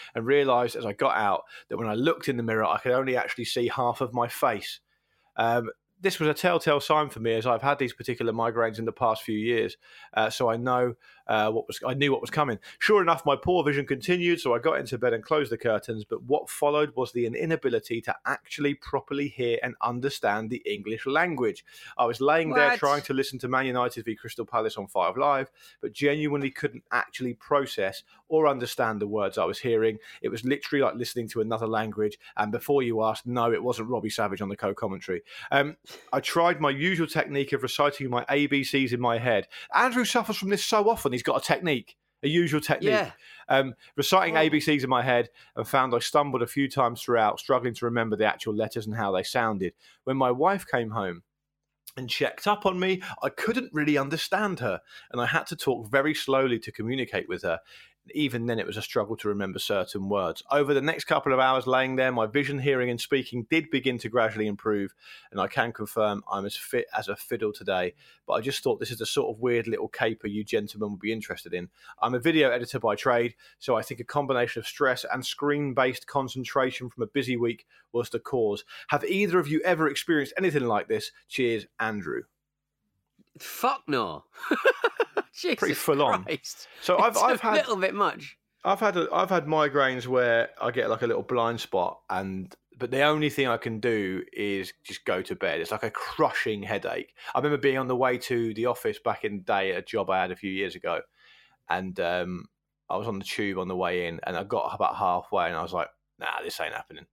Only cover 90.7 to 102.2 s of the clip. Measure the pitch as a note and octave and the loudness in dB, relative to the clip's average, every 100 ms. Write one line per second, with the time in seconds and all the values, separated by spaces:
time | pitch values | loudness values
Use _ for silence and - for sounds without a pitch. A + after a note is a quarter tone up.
90.7 | B2 A2 A2+ A#2 A2 G2+ B2 A2+ A#2 - | 0 0 0 0 0 0 0 0 -2 -2
91.7 | F#2+ F2+ - - F#2+ G2 F#2+ F#2 - _ | 0 0 -4 -6 -4 -4 -6 -10 -16 _
92.7 | - B2 C3 D3 D3+ D3+ - C3 A#2 B2 | -10 -4 2 2 4 0 0 0 0 -2
93.7 | A2 A#2+ A2 F#2+ F#2 - - G#2 G2 F#2 | -2 0 2 0 -4 -6 -6 -4 -2 -6
94.7 | - - G2 - F#2 F#2 F2+ F#2 D#2 E2 | -12 -14 -10 -2 -2 -2 -4 -2 -2 -2
95.7 | G#2+ F2+ - - - D#3 - - G#2 G2 | -4 -4 -6 -8 0 0 0 -2 -4 -4
96.7 | G2+ - E2+ - _ - B2 C#3+ C#3+ C#3 | -4 -4 -8 -10 _ -4 0 2 2 2
97.7 | C3 B2+ B2 B2+ B2 - B2 A2+ G#2+ A#2+ | 2 0 2 2 0 0 0 0 0 -2
98.7 | A#2 A2 G#2+ A#2 G#2 G#2 G2+ F#2 G2+ F#2+ | 0 -2 -2 -2 -2 -4 -6 -2 0 0
99.7 | F2+ - A2 F#2+ F#2 F#2 F2+ G2 F#2+ F#2+ | -2 -4 -4 0 0 0 -4 -6 -4 -4
100.7 | F2 F2 E2+ - _ - - _ _ - | -4 -4 -4 -6 _ -20 -20 _ _ -6
101.7 | F2+ F#2+ F#2 F2 F2+ | -4 -4 -4 -2 0